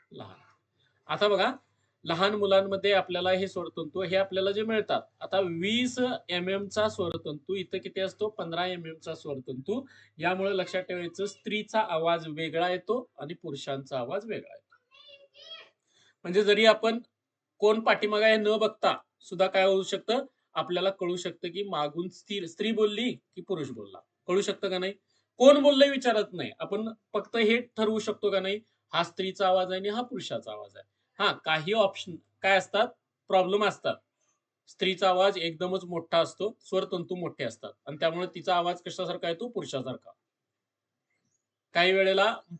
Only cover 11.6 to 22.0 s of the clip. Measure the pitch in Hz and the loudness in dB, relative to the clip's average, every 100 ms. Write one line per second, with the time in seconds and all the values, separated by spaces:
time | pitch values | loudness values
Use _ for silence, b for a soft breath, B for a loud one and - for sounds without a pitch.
11.6 | 208 220 208 160 165 170 160 151 160 160 | -2 0 0 0 2 0 -2 -8 -4 0
12.6 | 180 180 190 247 247 - 143 170 165 139 | 0 -2 -2 -4 -4 -14 -14 -12 -10 -10
13.6 | - 139 135 135 120 196 220 180 - - | -6 -8 -6 -6 -4 -6 -6 -10 -12 -20
14.6 | _ _ _ 554 587 554 554 587 622 640 | _ _ _ -20 -20 -20 _ _ -20 -20
15.6 | - _ _ b b b 175 185 202 202 | -20 _ _ b b b -2 2 4 6
16.6 | 220 214 226 233 - _ _ _ _ - | 8 6 4 -2 -6 _ _ _ _ 0
17.6 | 208 220 226 202 208 214 220 220 208 220 | 2 4 4 2 2 4 4 4 4 2
18.6 | 214 - 190 - - _ - 180 214 196 | 0 0 0 0 -6 _ -8 0 2 4
19.6 | 190 190 180 185 - 247 269 _ _ 165 | 4 2 0 -6 -2 -2 -2 _ _ -6
20.6 | 160 175 190 190 175 180 180 170 175 175 | -4 -2 -2 -2 -4 -4 -6 -8 -10 -8
21.6 | 202 160 147 165 | -6 -4 -4 -4